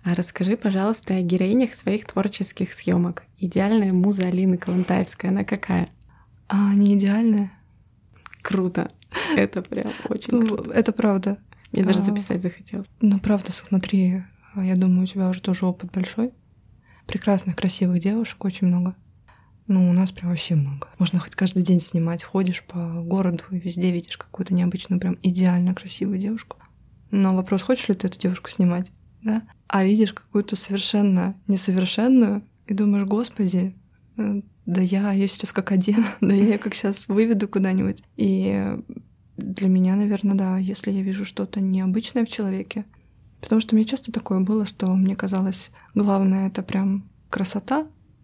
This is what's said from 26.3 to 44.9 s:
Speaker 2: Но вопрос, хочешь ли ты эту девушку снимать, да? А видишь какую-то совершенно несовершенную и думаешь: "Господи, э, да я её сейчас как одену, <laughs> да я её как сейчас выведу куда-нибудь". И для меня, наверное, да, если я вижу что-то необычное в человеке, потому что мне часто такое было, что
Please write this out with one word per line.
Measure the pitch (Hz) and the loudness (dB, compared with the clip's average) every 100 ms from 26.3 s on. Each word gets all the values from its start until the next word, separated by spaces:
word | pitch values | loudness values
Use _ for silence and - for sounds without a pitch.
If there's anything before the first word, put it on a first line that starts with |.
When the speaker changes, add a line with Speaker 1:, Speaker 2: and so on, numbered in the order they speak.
| 220 - - - _ - - - | -6 -10 -20 -20 _ -20 -20 -4
Speaker 2:
Но | 202 190 | 2 2
вопрос, | 185 185 190 | 2 0 0
хочешь | - 254 - | 0 0 0
ли | |
ты | 185 185 | -2 -4
эту | - | -2
девушку | 185 180 - | -4 -4 -4
снимать, | - 180 175 185 - _ _ | 0 2 2 -4 -12 _ _
да? | 220 220 - - - | -2 -2 -4 -14 -4
А | 196 | 0
видишь | 190 214 208 | 4 4 2
какую-то | - - 208 202 214 | -2 -4 -4 -2 -4
совершенно | - 196 - 208 202 185 185 - - | -4 -4 0 2 4 2 0 -4 -2
несовершенную | 190 196 185 185 - 240 262 208 208 - _ - | 0 2 0 0 0 4 4 4 0 -8 _ -6
и | |
думаешь: | 202 208 202 196 | 0 2 2 0
"Господи, | 208 240 - 185 180 185 - _ _ _ - | -2 -2 -2 0 0 -2 -6 _ _ _ -6
э, | 208 202 - _ | -4 -4 -8 _
да | - 185 | -2 0
я | 185 196 202 | 2 2 0
её | 196 196 | 0 0
сейчас | - 208 | -2 -4
как | 190 185 | -4 0
одену, | 190 185 214 202 | 2 4 2 0
<laughs> | - | 0
да | 190 | 2
я | 196 | 4
её | 208 202 | 4 2
как | 208 | -2
сейчас | - 202 202 - | -4 -4 -4 0
выведу | 202 226 202 202 | 2 2 2 0
куда-нибудь". | 196 190 185 190 - - - | 0 0 0 -2 -4 -10 -2
И | 202 190 190 196 196 - - - - _ _ - | 0 2 0 -2 -2 -6 -10 -16 -20 _ _ -12
для | 196 190 190 | -10 -2 2
меня, | 185 185 196 | 4 4 2
наверное, | 208 202 196 | 0 0 0
да, | 196 190 185 | 0 0 0
если | 190 202 202 | -2 -4 -4
я | 196 | -2
вижу | 190 196 196 | -2 -4 -6
что-то | - 196 202 | -8 -6 -2
необычное | 190 190 190 208 - 247 | 0 0 0 0 -2 -2
в | 226 | -2
человеке, | - 196 190 - 208 - _ _ _ - _ | -2 -4 -4 -6 -10 -12 _ _ _ -20 _
потому | - 220 | 0 0
что | 220 | 4
мне | 220 | 2
часто | 220 269 - | 2 -2 -6
такое | 226 - 190 | -6 -2 0
было, | 190 214 202 | 0 0 -2
что | - 185 | -2 0